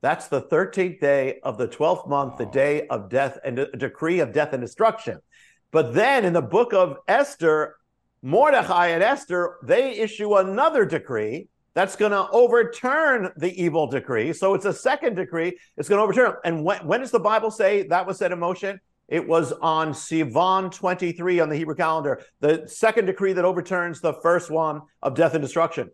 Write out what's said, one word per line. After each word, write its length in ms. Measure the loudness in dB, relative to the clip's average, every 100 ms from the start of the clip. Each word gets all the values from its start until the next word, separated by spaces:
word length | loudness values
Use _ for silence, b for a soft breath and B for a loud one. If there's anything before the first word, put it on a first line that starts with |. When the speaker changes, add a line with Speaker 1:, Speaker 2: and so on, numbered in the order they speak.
Speaker 1:
That's 260 | -2 -2 -2
the 140 | -6
thirteenth 580 | 0 0 0 -2 -4 0
day 400 | 2 2 0 -4
of 160 | -8 -4
the 80 | -6
twelfth 400 | 0 0 0 -2
month, 300 | -2 -2 -6
the 80 |
Speaker 2:
Wow. 60 | -4
Speaker 1:
day 340 | 0 2 0 -2
of 220 | -8 -2
death 280 | -2 -2 -4
and 160 | -8 -4
a 180 | -6 -6
decree 440 | -8 -6 -2 0
of 120 | 0
death 200 | 0 -2
and 80 | -2
destruction. 580 | -8 0 0 0 -10 -12 _ b b b _
But 220 | 0 2
then 300 | 2 2 2
in 80 | 2
the 100 | 0
book 300 | 0 0 2
of 240 | 4 2 0 0
Esther, 680 | 0 0 0 2 2 0 -8 _ _ _ _
Mordecai 680 | 0 4 4 4 2 2 2
and 140 | 4
Esther, 540 | 2 0 -2 -2 -2 -6
they 300 | 0 2 2
issue 420 | 0 -4 -4 2 2
another 480 | 2 2 2 2
decree 640 | 0 0 -4 -4 -4 -6 -12 _ _
that's 220 | -2 -2 0
gonna 320 | 0 0 0
overturn 960 | 4 6 6 2 -2 -2 2 2 2 -2 -4
the 160 | -6 -2
evil 240 | 0 0 0
decree. 460 | -2 -2 -2 -2
So 220 | -2 0
it's 100 | 0
a 80 | -2
second 420 | -2 -2 0 -2
decree 420 | -4 -6 -4 -6 -6 b -12
it's 120 | 0
gonna 140 | 2
overturn. 320 | 2 2 2 2
And 200 | -4 -2
when, 200 | -2 -2 -2
when 140 | -4
does 100 | 0
the 80 | 0
Bible 300 | 2 0 0
say 340 | 0 0 2
that 220 | 0 -2 -2
was 120 | -4
set 140 | -4
in 60 | -2
motion? 420 | -4 -4 -6 -8 _ _ _
It 180 | -4 2
was 260 | 2 2
on 400 | -2 -2 0 -2
Sivan 800 | -6 -4 -2 0 2 2 2 0
twenty-three 680 | -4 -4 -2 -4 -4 -2 2
on 80 | 2
the 80 | 0
Hebrew 180 | -4
calendar, 480 | -2 0 0 -2 -4 B _
the 240 | 0 0 -2
second 400 | 0 2 2 0
decree 260 | 0 -2
that 120 | 2
overturns 560 | 0 0 -4 -4 -4 -4
the 140 | -4
first 360 | 0 2 2 0
one 320 | -2 -2 -4 -12 b
of 120 | -6
death 200 | 2 2
and 80 | 2
destruction. 480 | -2 0 -2 -2 -8